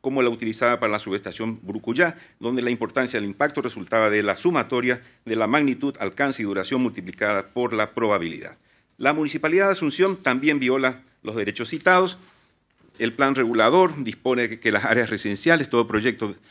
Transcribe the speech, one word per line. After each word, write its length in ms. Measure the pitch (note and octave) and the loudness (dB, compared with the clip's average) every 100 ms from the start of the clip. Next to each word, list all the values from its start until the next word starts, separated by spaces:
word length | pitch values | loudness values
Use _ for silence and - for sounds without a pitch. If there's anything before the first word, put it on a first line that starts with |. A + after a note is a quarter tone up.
como 220 | C3+ C3+ | -4 0
la 80 | B2 | 0
utilizada 500 | A2+ A2+ A2 A#2+ B2 | 0 -4 0 0 2
para 120 | A2+ | 0
la 60 | G#2 | -2
subestación 640 | - G2+ G2 F2+ A2+ A2+ | -4 -6 -6 -8 -6 -8
Brucuyá, 540 | F#2 G#2 - B2+ F3 - - - | -8 -8 -4 2 0 0 -16 -10
donde 220 | A#2 B2+ | -4 -2
la 80 | A#2+ | -2
importancia 500 | A#2+ A#2 C3+ B2 A#2 | -2 -2 -2 -2 -2
del 80 | G2+ | -4
impacto 320 | G2 D3 C#3+ | -2 -2 -2
resultaba 480 | B2 - F2+ A2+ G#2+ | -6 -8 -2 2 4
de 140 | G#2+ | 2
la 160 | G2+ F#2 | 2 0
sumatoria 640 | F3 D#3 A2+ B2 B2 A#2+ - _ - | 0 0 0 0 0 -2 -6 _ -4
de 100 | A2 | 0
la 100 | G#2+ | 2
magnitud, 480 | C#3+ C#3+ B2 C#3 - | 2 2 0 -4 -4
alcance 400 | G2 - C#3 B2+ | -6 -2 -2 -2
y 60 | G#2 | -4
duración 340 | G2 F#2 C3 | -4 -2 -2
multiplicada 680 | B2 G2 F2+ - G#2 G2+ G2 | -2 -4 -10 -4 -2 -2 -4
por 260 | B2 B2 | -4 -2
la 160 | A2 G#2 | 0 -2
probabilidad. 640 | - A2+ G2+ E2 D2 - - _ _ _ - | 0 0 0 -2 -8 -14 -18 _ _ _ -4
La 160 | C3 | -2
Municipalidad 540 | D#3 D3+ D3+ D#3 F3+ G3 | 0 -2 -2 0 2 2
de 60 | |
Asunción 440 | F#3 D3+ D#3 F#3+ F#3+ | 2 -2 0 0 0
también 440 | - B2+ D3 D3 | -2 0 2 2
viola 420 | B2+ C3+ C3 B2 - _ | 2 0 0 -4 -14 _
los 140 | G#2+ A2+ | -8 -4
derechos 320 | G#2 - A#2 | -4 -4 -6
citados. 480 | D#3 F#3 F#3 F#3 F#3 - _ _ _ _ _ _ - | -2 4 4 4 -2 -18 _ _ _ _ _ _ -6
El 140 | A#2 | -4
plan 220 | A2+ C3+ | 2 2
regulador 680 | C3+ A#2 A#2 A2 F3 F3+ D3 | 2 2 4 6 6 4 2
dispone 580 | A#2 - C3 B2 A#2 A2 | -8 -4 0 0 0 -2
que 100 | A2+ | 0
las 160 | G#2 G#2+ | 0 2
áreas 240 | A2+ A2+ | 2 0
residenciales, 580 | G#2+ G#2 G2+ E3 E3 C#3 | -2 -4 -2 2 2 2
todo 180 | A#2+ A2+ | 0 2
proyecto 500 | G#2+ A#2+ G#2+ G#2+ G2 _ | 0 0 -2 -6 -8 _